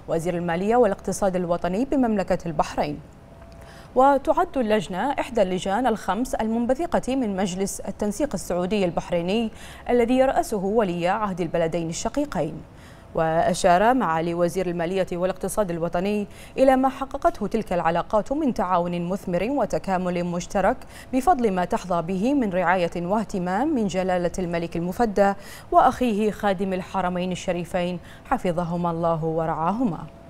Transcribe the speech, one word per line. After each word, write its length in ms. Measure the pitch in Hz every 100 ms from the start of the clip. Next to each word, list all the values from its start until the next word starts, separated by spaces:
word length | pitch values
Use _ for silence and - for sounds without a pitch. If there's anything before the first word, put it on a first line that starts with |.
| -
وزير 300 | 160 165 175
المالية 380 | 175 170 202 247
والاقتصاد 600 | 220 202 - 180 202 180
الوطني 500 | 175 175 175 185 262
بمملكة 520 | 294 240 208 180 180 175
البحرين. 540 | 156 175 - 160 147 - - - - - - - - - 247
وتعد 640 | 269 277 320 311 359 269
اللجنة 540 | 220 214 156 180 247
إحدى 300 | - 311 226
اللجان 460 | 185 180 196 202 254
الخمس 480 | 220 - 190 254 -
المنبثقة 800 | 220 226 233 262 339 208 240 269
من 200 | 220 190
مجلس 440 | 196 180 190 -
التنسيق 500 | - - 208 202 294
السعودي 520 | 185 - 175 180 208 180
البحريني 680 | 175 - 175 175 214 220 - - - -
الذي 280 | 240 233 254
يرأسه 480 | 262 - 330 214 196
ولي 420 | 220 196 175 170
عهد 340 | 214 208 180
البلدين 480 | 170 170 165 170 165
الشقيقين. 640 | 170 220 - 294 165 151 151 - - - - - -
وأشار 760 | 160 165 - 185 190 175 220
معالي 400 | 262 180 160 170
وزير 340 | 170 175 170 180
المالية 400 | 175 165 190 180
والاقتصاد 580 | 175 185 185 190 - 196
الوطني 560 | 170 170 175 196 208 202 - - -
إلى 180 | 269 262
ما 140 | 262
حققته 580 | 262 269 285 339 - 202
تلك 260 | 226 196
العلاقات 580 | 175 160 170 165 214 190
من 200 | 285 294
تعاون 560 | - 185 180 175 175 175
مثمر 380 | 190 - 175 208
وتكامل 720 | 285 208 160 - 180 180 175
مشترك 540 | 175 175 - 202 185 254 - - -
بفضل 380 | 262 262 254 226
ما 140 | 185 175
تحظى 360 | 226 175 175
به 320 | 165 190 226
من 200 | 294 220
رعاية 380 | 185 170 185 170 175
واهتمام 760 | 175 214 202 196 180 190 294 277
من 120 | 202
جلالة 440 | 185 185 180 175 180
الملك 380 | 175 170 170 170
المفدى 560 | 175 185 240 196 196 196 - - -
وأخيه 600 | 349 262 - 254 202 214
خادم 420 | - 208 185 196
الحرمين 580 | 185 185 196 180 180 185
الشريفين 680 | 180 - 175 170 185 175 175 - - -
حفظهما 680 | 240 185 170 170 175 175
الله 340 | 165 170 165 160
ورعاهما. 720 | 160 165 151 170 214 254 151 - -